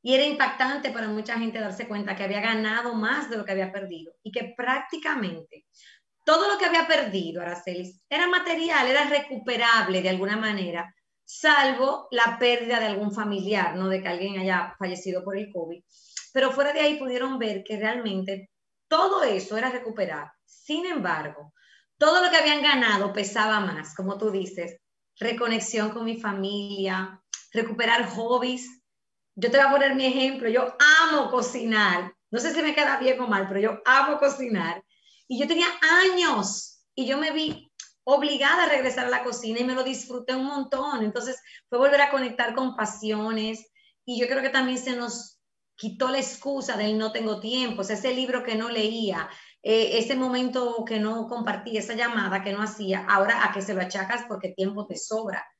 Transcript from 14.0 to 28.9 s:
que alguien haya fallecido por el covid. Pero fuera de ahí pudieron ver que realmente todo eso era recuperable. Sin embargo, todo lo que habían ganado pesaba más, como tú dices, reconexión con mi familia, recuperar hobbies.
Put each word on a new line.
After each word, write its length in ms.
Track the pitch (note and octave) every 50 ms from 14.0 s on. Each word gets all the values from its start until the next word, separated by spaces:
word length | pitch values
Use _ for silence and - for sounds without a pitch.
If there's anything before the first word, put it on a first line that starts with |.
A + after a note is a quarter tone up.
que 80 | F#3+ F3
alguien 300 | F3 F3 F#3+ G3+ G3 F#3+
haya 360 | F#3+ F#3+ F#3 F3+ - - - _
fallecido 440 | G3 F3+ F3+ F3+ - F#3+ F3 F#3 F#3
por 140 | G3 G3
el 140 | G3+ G#3+ G3+ -
covid. 300 | F3+ E3 D#3+ E3+ - _ _ _ _ _ - - - - - _
Pero 180 | C4 C4+ C4
fuera 220 | C4 C4+ C#4 D4 D4
de 80 | D#4
ahí 180 | D4+ D4 C#4+ D4
pudieron 400 | C4+ B3+ B3 B3 C4 C4+ C4 A3+
ver 240 | A3+ G#3+ G3+ F#3+ -
que 140 | - G#3+ G3+
realmente 720 | G#3+ A3 A#3+ B3 A#3 G#3+ F#3+ F#3+ F#3 F#3 G3 G3 G3 _ _ _ _ _ _ _ _ _
todo 340 | D#4+ E4 F#4 F#4+ G4 F#4+ D#4
eso 340 | A#3+ G3+ F#3+ - - G#3+
era 140 | A3 A#3+ B3+
recuperable. 600 | B3 B3 A#3+ A3+ G#3+ - F#3+ E3 D#3 D3 D3 - _ _ _
Sin 400 | _ - _ _ - D4+ E4 F4+
embargo, 680 | F#4 E4+ C4+ F3+ F3 E3 D#3 D3+ D3 - D3+ D3 - _ _ _ _ _ _ _ _ _
todo 260 | _ D4 D#4 E4+ F4+ F4+
lo 80 | F4+
que 60 | E4+
habían 240 | D#4+ D4 D4 C#4+ D4 C4+
ganado 500 | D4+ C#4 B3+ A#3+ A3 G#3 G3 G3+ G3 F#3+
pesaba 460 | G#3+ G3 G3 - A#3 G#3+ A3 G#3+ G#3
más, 340 | G3 F3+ D#3 D#3 D#3 - -
como 220 | - F#3+ F#3+ G3
tú 140 | G3 A3 G#3+
dices, 460 | F#3+ G3 F#3 F#3 - F3+ E3+ F3 - _ _ _ _ _ _ _ _ -
reconexión 720 | - B3 A#3 A#3 A#3+ A3+ A3+ G#3+ - - - A3 G#3 G#3+
con 140 | A3 A3+ A3+
mi 140 | A3+ A3+ A3+
familia, 1000 | - G#3 G3 G3 F#3+ G3 G3+ G3+ G3+ G3+ G3+ G3 F#3+ F#3+ F#3 F#3+ F#3+ F#3+ - - _ _ - - - _ -
recuperar 540 | A3+ A3 A3+ G#3+ - A#3 A3+ A#3 A#3+ A3+ F#3
hobbies. 580 | F#3 F#3 A3+ A#3 B3+ B3 B3 B3+ B3+ B3 - - - _ _ _